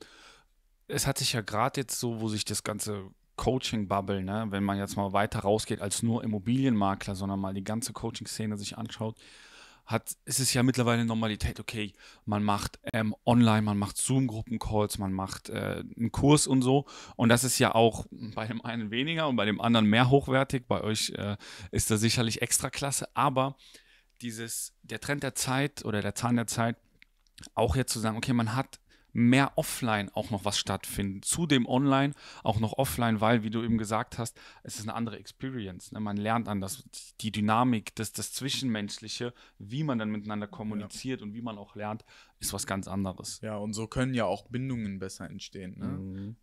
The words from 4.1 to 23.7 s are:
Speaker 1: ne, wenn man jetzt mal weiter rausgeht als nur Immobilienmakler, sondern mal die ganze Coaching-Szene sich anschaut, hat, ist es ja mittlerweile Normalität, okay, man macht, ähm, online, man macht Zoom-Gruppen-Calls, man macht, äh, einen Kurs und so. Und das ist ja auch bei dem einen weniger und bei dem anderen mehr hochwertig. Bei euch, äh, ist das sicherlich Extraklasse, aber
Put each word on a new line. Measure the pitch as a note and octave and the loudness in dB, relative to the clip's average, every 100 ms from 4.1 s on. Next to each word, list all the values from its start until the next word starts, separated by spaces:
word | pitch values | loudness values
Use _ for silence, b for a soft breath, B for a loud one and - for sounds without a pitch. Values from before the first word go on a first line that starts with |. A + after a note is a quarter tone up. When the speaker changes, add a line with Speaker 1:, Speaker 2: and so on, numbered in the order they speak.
| G2 | -2
Speaker 1:
ne, | F#2 G#2 A2+ | -2 -4 -2
wenn | G2 | 0
man | G2 G2 | 0 0
jetzt | G2 G2+ | -2 -2
mal | G2+ | 0
weiter | G2 G#2+ A#2 | 2 2 0
rausgeht | G2 G#2+ - G#2+ | 2 2 0 -4
als | G2+ - | -4 0
nur | A#2 A#2 | 0 0
Immobilienmakler, | A2+ G#2+ G2+ B2+ C3+ G#2+ G2 G2 - F#2+ | 0 -2 0 2 4 4 2 0 -4 -4
sondern | G2 G2 | -2 -2
mal | F#2+ | -4
die | G2 | -4
ganze | G2 A2 - | -4 -4 -6
Coaching-Szene | - A2+ - - - A2 G#2 | -6 -8 -8 -8 -6 -4 -4
sich | G2+ - | -8 -8
anschaut, | A2 - A2 - B B B B B B - | -8 -6 -6 -8 B B B B B B -4
hat, | A2+ - - - | -4 -4 -12 -4
ist | B2+ | 0
es | B2+ | 2
ja | B2+ | 4
mittlerweile | B2+ B2+ A#2+ A#2 | 4 4 4 4
Normalität, | A#2 A2+ A2 G#2 A#2+ G#2+ | 2 0 0 0 -2 -4
okay, | - A2+ G#2 B B B - | -8 -6 -8 B B B -2
man | G#2 | 0
macht, | G#2 G2+ - - - | 2 0 -2 -8 -4
ähm, | A2+ A2 - - | -2 -2 0 4
online, | A#2+ A2+ G#2+ | 6 8 6
man | G#2+ G2+ | 4 0
macht | G2 - | -2 -2
Zoom-Gruppen-Calls, | - C3+ C3 A2 A2 A2 - G#2+ G#2 - | 0 2 2 -2 -6 -4 0 2 0 0
man | G2 | -2
macht, | F#2+ F#2+ - - | -2 -4 -8 -10
äh, | G2+ G2+ F2 F2+ - | -6 -4 -4 -8 -4
einen | A2+ | -4
Kurs | - C#3 D3 - | 4 6 6 6
und | C3 | 4
so. | B2+ C#3 B B B - | 4 4 B B B 2
Und | A2+ | 6
das | A#2+ | 6
ist | B2 - | 4 4
ja | A#2 A2+ | 4 6
auch | A2+ - - - A2+ | 6 4 -8 -12 -10
bei | A2+ A2 | -8 -6
dem | A#2 | -6
einen | A#2+ A#2 G#2 | -6 -6 -4
weniger | A#2 D3 E3 D3+ | -2 -2 0 0
und | A#2+ | 2
bei | G#2 | 2
dem | G2+ | 2
anderen | A#2 A#2 G#2+ | 4 6 8
mehr | A2 B2+ | 8 8
hochwertig. | C#3 - C3 C3+ C3 - | 6 6 2 2 -2 -2
Bei | G2+ | -2
euch, | G#2 A2 - | 0 -2 -2
äh, | - G2 G#2 B B F2+ | -4 -6 -6 B B -6
ist | - - | -2 2
das | G#2+ | 4
sicherlich | A2+ B2+ A2+ - | 4 2 0 0
Extraklasse, | A#2 - C3+ - C#3 - - | 0 0 -2 -4 -4 -4 -2
aber | - C#3 C3 C3+ - B | 4 4 4 0 -2 B